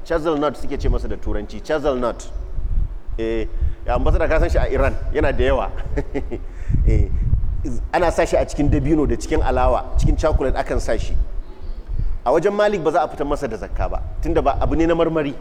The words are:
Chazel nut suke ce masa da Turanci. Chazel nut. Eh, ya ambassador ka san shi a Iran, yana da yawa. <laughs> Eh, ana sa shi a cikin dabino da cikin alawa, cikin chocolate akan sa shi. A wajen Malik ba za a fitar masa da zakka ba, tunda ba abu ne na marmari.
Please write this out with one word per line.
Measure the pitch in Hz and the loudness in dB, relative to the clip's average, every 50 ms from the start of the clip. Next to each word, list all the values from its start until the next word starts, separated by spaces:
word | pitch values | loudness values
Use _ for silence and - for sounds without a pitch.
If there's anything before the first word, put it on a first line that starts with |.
| - | -6
Chazel | - 165 165 151 170 160 143 | -4 -4 -2 0 0 0 0
nut | 147 147 127 - | 0 -2 -2 -2
suke | - - 139 135 | -2 -2 -2 0
ce | - - | 0 2
masa | - - - - | 0 2 0 -2
da | 107 | -4
Turanci. | 95 - 107 107 104 101 - - 107 - | -4 -2 -2 -2 -2 -2 -6 -8 -10 -6
Chazel | - 151 156 135 156 131 127 | -4 -4 0 0 0 0 0
nut. | 123 117 104 - - - - - - - - - - - - - - - - - - - - - | 0 -2 -2 -4 -8 -8 -8 -6 -6 -4 -4 -2 -2 0 2 2 0 0 -2 -8 -6 -4 -4 -2
Eh, | 113 113 113 113 110 - - - - - - - - | -2 -2 -2 -2 -2 -2 -2 0 0 0 0 -2 -2
ya | - 123 | -2 0
ambassador | 123 131 151 147 151 165 147 | 2 2 2 2 2 2 2
ka | 160 160 | 2 2
san | 170 170 | 2 2
shi | - 139 | 2 2
a | 127 117 | 0 2
Iran, | 123 135 135 131 - - - - - | 2 2 2 0 0 -2 -2 -2 0
yana | 147 151 143 | 2 2 2
da | 135 123 127 | 2 4 2
yawa. | 131 139 123 104 98 - - - - - | 4 2 2 0 -2 -4 -4 -4 -2 -2
<laughs> | - 131 - - 143 - - 120 - - - - - - - - - - | -2 -2 -4 -4 -4 -4 -4 -6 -6 -8 -8 -8 -8 -4 0 0 2 4
Eh, | - - - - - - - - - - - - - - - - 294 123 - - - - | 4 4 4 2 2 2 0 2 2 2 2 2 2 0 0 -2 -2 -2 -2 -4 -2 0
ana | 165 175 170 | 0 2 2
sa | 156 - 175 | 2 2 0
shi | 160 - 147 | 2 2 0
a | 135 | 0
cikin | - - - 143 143 | 0 0 0 2 4
dabino | - - 131 139 165 156 143 117 | 4 2 2 2 2 2 2 2
da | 117 | 0
cikin | 113 - - 160 - | -2 -2 -2 0 0
alawa, | - - 127 127 127 127 123 107 - - - - | 2 2 2 2 2 2 2 2 0 0 0 2
cikin | - - - - | 4 4 2 4
chocolate | - 156 151 160 143 131 131 - | 2 2 2 2 0 0 0 -2
akan | 135 - 143 113 | -2 -2 -2 -2
sa | - - 120 110 | 0 0 0 0
shi. | - - - - - - - - - - - - - - - - - - - - - - - - - | 0 2 2 2 2 2 -2 -6 -6 -8 -10 -12 -8 -8 -8 -8 -6 -6 -4 0 0 0 0 0 0
A | 120 131 | 2 2
wajen | 170 160 202 202 | 2 2 0 0
Malik | 208 208 208 214 190 156 | 2 2 2 2 0 0
ba | 160 | 0
za | 147 175 156 | 0 2 0
a | 151 | -2
fitar | - - 147 | -4 -6 -4
masa | 139 147 135 147 127 | -2 -2 -4 -4 -6
da | 110 104 | -6 -6
zakka | - 92 - - 98 92 | -8 -6 -4 -2 -2 -2
ba, | 92 90 - - - - | -2 -4 -4 -6 -6 -4
tunda | - 151 170 160 | -2 0 0 2
ba | 135 139 135 - | 2 2 0 2
abu | - - 147 | 0 0 2
ne | 151 165 | 2 2
na | 165 170 | 2 2
marmari. | 165 165 165 160 160 151 139 139 - | 2 2 0 0 0 -2 -2 -6 -8